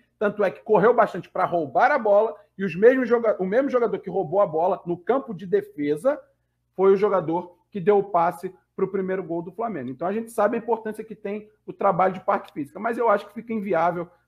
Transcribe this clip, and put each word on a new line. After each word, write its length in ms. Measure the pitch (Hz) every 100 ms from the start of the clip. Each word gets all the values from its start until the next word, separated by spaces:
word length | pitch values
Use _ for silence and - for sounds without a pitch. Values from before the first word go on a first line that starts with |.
| _ -
tanto 260 | 208 208
é 60 | 190
que 100 | -
correu 320 | - 208 214
bastante 380 | 240 208 185 -
pra 160 | 180 170
roubar 440 | 170 143 160 247
a 80 | 294
bola, 380 | 214 202 220 - _ -
e 80 |
os 120 | 196 165
mesmos 320 | 226 262 240
joga-, 280 | 240 226 190
o 40 |
mesmo 260 | 185 220 277
jogador 280 | 247 226 190
que 120 | -
roubou 320 | 175 160 190
a 40 | 185
bola 360 | 156 175 175
no 120 | 175 170
campo 360 | - 262 269
de 140 | 180 185
defesa 760 | 196 202 147 147 156 240 302 - _ _ _ _ -
foi 160 | 190
o 40 | 196
jogador 600 | 208 190 160 170 175 - _
que 100 | 202
deu 180 | 170 202
o 60 |
passe 500 | 196 175 170 175 185 - _ -
pro 100 | 190
primeiro 380 | 196 185 190
gol 160 | 165 170
do 100 | 175
Flamengo. 380 | 175 226 170 127
Então 180 | 135 170
a 60 |
gente 180 | 208 226
sabe 260 | - 208 240
a 20 |
importância 420 | 233 226 220 214
que 120 | 220
tem 340 | 208 196 208 214 _ -
o 60 |
trabalho 400 | - 202 180 190
de 80 | 185
parte 320 | - 202 -
física, 260 | - 139 185
mas 200 | 226 233
eu 100 | 233
acho 180 | 202 -
que 80 |
fica 200 | 233 -
inviável 520 | 226 202 165 170 175 170 _